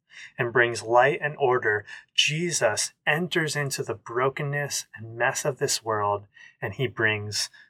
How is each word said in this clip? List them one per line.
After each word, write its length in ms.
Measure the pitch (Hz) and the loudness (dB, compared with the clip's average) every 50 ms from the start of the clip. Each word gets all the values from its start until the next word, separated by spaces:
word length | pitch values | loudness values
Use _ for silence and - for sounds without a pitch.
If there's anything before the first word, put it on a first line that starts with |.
| _ _ - - - - _ | _ _ -20 -20 -20 -18 _
and 160 | - 123 120 113 | -4 -4 2 4
brings 280 | 127 117 120 117 104 | 4 4 4 2 -4
light 380 | 107 110 120 123 131 143 170 - | -2 4 6 6 6 6 4 0
and 140 | 151 147 151 | -4 -6 -2
order, 480 | 143 143 123 123 120 113 110 104 104 - - - - - _ - | 2 2 2 2 4 2 2 0 0 -2 -8 -18 -18 -18 _ 0
Jesus 800 | - - 143 151 160 175 170 147 - 120 110 107 - - - _ _ - | 2 2 2 2 -2 -2 -2 0 2 2 2 2 2 -4 -6 _ _ 0
enters 520 | 160 151 160 180 165 - 175 160 147 - | 0 0 0 0 -2 0 -2 -2 0 -2
into 260 | 147 143 135 - - 131 | -2 -4 -4 -4 -6 -6
the 120 | - 107 | -6 -6
brokenness 920 | 104 _ - 117 123 131 139 - - 147 143 143 147 143 139 - - - _ - | -10 _ -6 -2 0 0 0 0 -2 -6 -4 -2 -4 -4 -4 -4 -6 -8 _ -14
and 220 | 104 107 113 117 | -14 -14 -12 -4
mess 260 | 117 120 131 131 - - | 0 0 0 0 0 -2
of 140 | 151 127 | -2 -2
this 260 | - 143 135 - - - | 0 -2 -2 -2 -2 -2
world, 420 | 110 110 104 104 104 101 101 - _ _ - - - _ - | -2 -2 0 2 0 0 -2 -4 _ _ -20 -20 -20 _ -10
and 140 | 123 110 101 | -10 -8 -4
he 120 | - 131 | -4 -4
brings 600 | 110 - - 113 107 107 104 104 104 104 - - - _ - - | -4 -2 0 0 0 0 -2 -4 -6 -4 -4 -4 -6 _ -20 -20